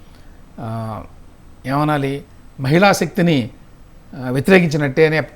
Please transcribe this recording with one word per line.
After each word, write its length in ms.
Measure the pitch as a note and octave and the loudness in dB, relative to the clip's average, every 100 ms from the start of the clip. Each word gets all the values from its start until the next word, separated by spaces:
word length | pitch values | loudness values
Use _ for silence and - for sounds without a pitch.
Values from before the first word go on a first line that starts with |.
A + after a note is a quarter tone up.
| - - - - - - | -20 -20 -20 -20 -20 -14
ఆ, 420 | A2+ A2+ A2+ G#2 - - - - - - B2+ | -10 -8 -10 -12 -14 -20 -20 -20 -20 -14 -6
ఏమనాలి, 580 | C#3 D3+ D3 C#3 C#3 - - - - | -2 0 -2 -2 -6 -12 -20 -20 -8
మహిళా 320 | C3 E3 G3+ | 0 4 4
శక్తిని, 580 | F#3 E3+ - F3 D3 A2 - - - - - - - | 4 -2 0 2 2 -2 -8 -20 -20 -20 -20 -20 -12
ఆ, 140 | B2+ | -6
వ్యతిరేకించినట్టే 760 | C3 C#3 F#3+ E3+ D3+ C#3+ C3 D#3 | -2 2 4 4 0 -2 2 2
అని 160 | D#3 - | 2 -4